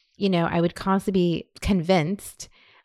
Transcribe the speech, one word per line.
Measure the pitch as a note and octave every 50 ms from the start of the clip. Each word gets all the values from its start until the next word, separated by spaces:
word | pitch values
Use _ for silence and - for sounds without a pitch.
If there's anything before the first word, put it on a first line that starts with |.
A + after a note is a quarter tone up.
| _ _ _
You | - G3+ G3
know, | F3+ E3+ E3
I | - - E3+
would | E3+ F3 -
constantly | - - F#3+ F#3+ G3 - G#3 F#3+ F#3
be | F3 F3 E3 - - _ - -
convinced | - - G#3 F3+ D#3 F3 F#3+ F3 D3 E3 G3+ - - - - - - - _ _ _ _ _ _